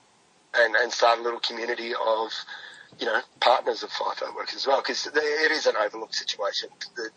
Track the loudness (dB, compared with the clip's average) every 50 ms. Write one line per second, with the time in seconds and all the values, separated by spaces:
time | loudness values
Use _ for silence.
0 | _ _ _ _ _ _ _ _ _ -2 4 4 4 6 6 2 2 2 2 4
1 | 6 6 6 4 2 -2 -2 -2 -4 -4 -4 -4 -4 -4 -4 -4 -4 -4 -4 -2
2 | 0 2 2 2 0 -4 -6 -10 -10 -12 -14 -16 -16 -18 -18 -20 -20 -18 -10 -6
3 | -2 0 0 0 -2 _ _ 2 4 6 6 4 4 0 -2 -2 -4 -8 -6 -4
4 | -4 -4 -4 -4 -6 -6 -6 -8 -8 -8 -6 -4 0 2 2 2 2 -2 -4 -4
5 | -4 -2 -2 0 0 0 0 2 2 0 0 2 2 2 2 2 0 -2 -2 -6
6 | -10 -6 -6 -6 -6 -6 -6 -4 -4 -4 -4 -4 -8 -8 -12 -16 -16 -14 -10 -8
7 | -10 -8 -4